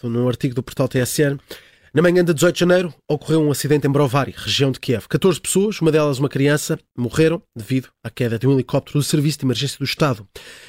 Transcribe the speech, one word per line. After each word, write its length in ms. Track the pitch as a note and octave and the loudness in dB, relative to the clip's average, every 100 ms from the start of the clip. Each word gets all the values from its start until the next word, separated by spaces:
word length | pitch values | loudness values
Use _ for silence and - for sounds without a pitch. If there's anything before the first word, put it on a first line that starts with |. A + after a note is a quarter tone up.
num 260 | A#2+ A#2 B2 | -4 0 0
artigo 260 | A#2 C#3 | -2 -4
do 80 | B2 | -4
portal 240 | - - C3 | -6 -4 -2
T 100 | C3 | 0
S 240 | A#2+ - | -2 0
N, 160 | C#3+ C#3 - - - _ _ | 0 -2 -10 -20 -20 _ _
Na 80 | C#3 | 2
manhã 200 | F3 F3+ | 4 4
de 120 | F3 | 2
dezoito 200 | D3 E3+ | 2 2
de 60 | - | 2
janeiro 320 | F3 F3+ F3+ - - | 2 2 0 -8 -6
ocorreu 340 | D3+ - D#3+ | -6 0 0
um 80 | D3+ | 2
acidente 360 | C#3 C#3 D3 C#3 | 0 0 0 2
em 40 | |
Brovary, 440 | C#3 C#3 C3+ B2+ - | 2 2 0 -4 -6
região 340 | - G#2+ C#3 | -6 0 0
de 80 | B2+ | -2
Kiev. 300 | - A2 - | -2 -4 -2
Catorze 320 | D3 F#3+ D3+ | 0 2 0
pessoas, 400 | - F#3 G#3 G3+ | -2 0 0 0
uma 100 | D#3+ | 2
delas 280 | D#3 D3 B2+ | 2 2 0
uma 100 | C#3 | -2
criança, 500 | C3+ C#3 D3 - D#3+ _ - | 0 2 2 -2 -8 _ -8
morreram 460 | A#2+ - D#3+ E3+ - A#2 | -4 2 2 0 -6 -14
devido 320 | G#2 C3 B2 _ | -4 -4 -4 _
à 60 | A2+ | -12
queda 280 | - A#2+ A2+ | -4 -2 0
de 80 | B2+ | 2
um 60 | |
helicóptero 460 | C3+ B2+ C#3 - D3 | 2 0 -2 -2 -2
do 40 | |
Serviço 360 | C3+ D#3 D3 D3 | 0 0 0 0
de 80 | C3 | -2
Emergência 320 | A#2 C#3 - | -2 -4 -6
do 60 | |
Estado. 440 | C3+ - D3+ A2 G2 - - - | -6 -2 -2 -2 -10 -20 -20 -20